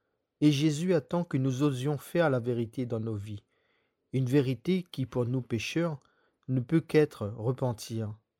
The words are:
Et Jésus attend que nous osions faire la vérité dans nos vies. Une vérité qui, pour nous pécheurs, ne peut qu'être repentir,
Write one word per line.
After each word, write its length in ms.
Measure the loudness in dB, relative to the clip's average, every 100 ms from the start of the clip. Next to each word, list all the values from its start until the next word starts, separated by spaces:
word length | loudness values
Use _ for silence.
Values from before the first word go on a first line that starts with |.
| _ _ _ _
Et 100 | 4
Jésus 420 | 4 2 2 2
attend 300 | 0 0 -2
que 140 | 0 0
nous 260 | 0 2
osions 340 | 0 0 -2 -4
faire 320 | -2 0 2
la 120 | 2
vérité 440 | 0 -2 -4 -4 -4
dans 140 | -4
nos 160 | -4 -6
vies. 280 | -8 -12 -14 _ _ _ _ _ _
Une 140 | -2 2
vérité 580 | 4 2 0 0 -2 -2
qui, 140 | -6 -4
pour 200 | -2 0
nous 160 | -2
pécheurs, 600 | -2 -4 -2 -2 -2 -4 _ _ _ _ -4
ne 100 | -2
peut 220 | 2 0
qu'être 460 | 4 4 4 0 -8
repentir, 840 | -4 -4 -2 -4 -4 -8 -6 -6 -8 _